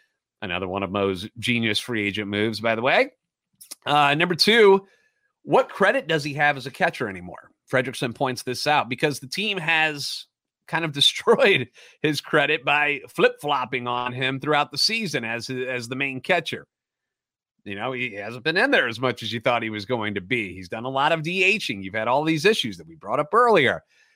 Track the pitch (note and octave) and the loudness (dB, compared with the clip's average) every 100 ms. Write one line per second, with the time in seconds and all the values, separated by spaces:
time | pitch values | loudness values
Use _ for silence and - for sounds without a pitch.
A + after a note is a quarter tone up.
0 | _ _ _ _ G#2 F2 F#2 F#2+ F#2+ G2+ | _ _ _ _ -8 -6 -6 -4 -4 0
1 | G2 F#2 G#2+ - A2 A#2+ A2+ G#2+ - A2+ | 0 -2 -8 -6 -2 0 0 -2 -4 -4
2 | G2+ G2 G2+ G2+ A2 G#2 A2+ A2+ B2+ F#3 | -4 -4 -4 -2 -2 -2 -2 0 2 2
3 | C4+ - _ _ _ _ - - B2+ D3 | 0 -4 _ _ _ _ -20 -12 0 2
4 | C#3+ D3 F3 F3 - A#3 G3+ G3 G3 _ | 4 2 0 2 4 8 8 8 4 _
5 | _ _ _ _ - D#3 E3+ - G3 C4 | _ _ _ _ 2 2 2 2 2 2
6 | D3+ D#3+ D3 C#3 D3 C#3 B2 - F3 - | 0 -2 -2 0 2 0 -4 -2 -2 0
7 | A#2 F#2 F2+ - - _ _ C3 B2+ B2+ | -6 -8 -12 -16 -20 _ _ 0 0 -4
8 | C3 A2+ C3+ B2 - A#2+ D3 D3 A#2 B2 | -6 -2 -4 -4 -6 -4 0 2 0 0
9 | D3+ C3 C3+ - G#3+ F#3+ D#3 D#3+ D#3 D3 | -2 -2 -8 -6 -6 -4 0 2 0 -2
10 | C3 - - _ _ _ - D#3+ E3 C#3 | -8 -10 -12 _ _ _ -8 -4 -2 2
11 | - - - A3+ A#3+ D#3+ A#2+ _ - _ | 2 2 2 4 6 4 0 _ -20 _
12 | D3+ D3 - D#3 C#3+ D#3+ C#3+ D3 D3 C#3+ | -2 -2 0 2 2 0 0 2 2 -2
13 | - - D#3+ D#3+ D3 C#3 B2 C3 A#2+ A#2+ | -6 2 2 2 -2 -2 -2 -4 -2 -2
14 | B2 B2+ C3 C3+ C#3 D3 C#3+ C#3+ - A3+ | -4 -2 -2 -2 2 2 2 0 -2 0
15 | G3+ C#3 A2+ A#2 A2+ B2+ B2+ B2+ A#2 C3 | -2 -4 -4 -6 -6 -6 -4 -4 -6 -4
16 | C#3 C3 - F3 D#3+ G#2+ - _ _ _ | -4 -4 0 0 -2 -8 -12 _ _ _
17 | _ _ _ _ _ _ G#2 G2+ A#2 B2+ | _ _ _ _ _ _ -12 -6 -6 -4
18 | B2 G2+ G2+ A#2+ D3 E3+ A3+ G3 B2+ A2+ | -6 -8 -10 -8 -4 0 2 2 0 0
19 | B2+ A#2 A2 A#2 B2+ A#2+ A2+ G#2+ G2 B2 | -2 -2 -6 -4 0 0 -2 -6 -4 -2
20 | G#2 G2+ F2+ A#2+ G2+ F#2 F2+ A2+ B2 C3+ | -2 -4 -4 -4 -4 -10 -12 -10 -4 0
21 | D3 E3 D#3 F#3 F#3 G#3+ - G2+ F#2+ G#2+ | 2 0 -2 0 2 0 -2 -8 -6 -4
22 | A2 C3+ D#3 D#3+ F3+ A3 A2+ F2 - E3 | 0 0 2 2 2 2 -2 -8 -14 -16
23 | G2 B2+ D3 A3 B3 G3+ A#2+ E2 - _ | -4 -4 0 2 4 6 4 2 -6 _
24 | _ | _